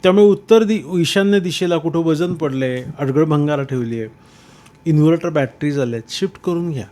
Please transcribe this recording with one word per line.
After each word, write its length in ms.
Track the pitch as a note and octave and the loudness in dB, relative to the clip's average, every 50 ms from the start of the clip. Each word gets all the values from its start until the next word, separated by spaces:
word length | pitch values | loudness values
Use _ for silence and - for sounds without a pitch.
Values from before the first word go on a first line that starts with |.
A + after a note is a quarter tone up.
| - | 4
त्यामुळे 220 | F#3+ F#3 G#3 G#3 | 4 6 6 6
उत्तर 380 | G#3 G3 G3 - - A3 A3+ A3 | 6 4 2 2 4 4 4 4
दि-, 360 | G3+ A3 G3 B2 C#3+ F#3 F3 | 2 -2 -4 -4 -4 -2 -2
ईशान्य 400 | E3 - - G3 G3 G3+ G3+ G3+ | 0 0 0 0 2 2 2 2
दिशेला 380 | F3 F3+ D#3 - F#3 F3 F3 | 0 -2 -4 -4 -2 0 0
कुठं 220 | E3 D#3 E3 D3 E3+ | 0 -2 -2 -2 0
वजन 340 | E3 E3 D#3 D3 F3 F3 F3 | 0 0 0 0 -2 -4 -4
पडलंय, 520 | D#3+ D#3+ C#3+ C3 C3 C3 B2+ B2+ B2+ B2+ - D3+ - | -4 -4 -4 -2 -2 -4 -4 -4 -6 -8 -10 -8 -6
अडगळ 260 | C#3+ C3+ C3 D3 D#3+ | -4 -2 2 0 2
भंगार 380 | D#3 D3+ D3 D3 D3 D3+ C#3+ C#3 | 2 2 0 0 0 -2 -2 -4
ठेवली 360 | C3+ C3+ B2+ A#2+ A2+ A#2 A#2 | -4 -4 -4 -4 -4 -6 -8
आहे, 100 | A2 A2 - - - - - - - - - - - - _ _ _ | -8 -10 -12 -20 -20 -20 -20 -20 -20 -20 -20 -20 -20 -20 _ _ _
इन्व्हर्टर 440 | E3 D#3 D3+ D3+ D#3 E3+ E3 - F3 | 0 2 4 4 4 4 2 0 -2
बॅटरी 420 | D#3 D3+ C3+ B2 - - D3 D3 | -2 -2 -2 -2 -4 -6 -6 -4
झाल्यात, 300 | C#3+ C#3+ C3 A#2+ A#2 A2+ A2 - | -2 -2 -2 -2 -4 -8 -10 -10
शिफ्ट 320 | - - G3 F#3+ - - | -6 -6 -6 -6 -6 -6
करून 300 | - F#3 F3 E3+ F3 E3+ | -6 -4 -4 -4 -4 -6
घ्या 140 | D#3 C3 G2 - | -6 -8 -10 -12